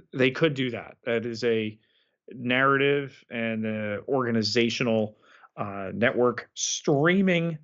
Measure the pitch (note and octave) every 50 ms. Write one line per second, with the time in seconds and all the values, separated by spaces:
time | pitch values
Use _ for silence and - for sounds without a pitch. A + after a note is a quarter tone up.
0 | - _ - C#3 B2+ C3 C3 - D#3+ D#3+ C#3+ C3 C3 B2+ A2+ G#2 E2 - - _
1 | - - A#2 A#2 A2+ A#2+ A#2 A2 A#2+ A#2+ A2+ A2+ A2 G#2+ G#2+ - _ _ _ _
2 | _ _ _ _ _ - - B2+ B2 B2 B2 B2+ C3+ C#3 C#3 C3+ C#3 C#3 C#3+ C#3+
3 | C#3 C3 - - - - - A#2 A#2 A2+ A2+ A2 A2 A2 G#2+ G#2+ G#2+ G#2+ G#2 G2+
4 | - - C3+ C3+ B2 A#2 A#2 A2+ A2 G#2+ G2+ A#2+ A#2 A#2 A#2 - C3+ A#2+ A2+ A2
5 | G#2+ G#2+ - _ _ _ - - - - _ - B2+ G#2 G2 G2 G2 F#2+ F#2 G2
6 | G#2+ B2+ - A2+ B2 B2 A#2 A2+ - - - - - - - - - - D#3 C3+
7 | D3 E3+ F3+ G3 G3 F#3 F3 E3+ E3 E3+ E3 D#3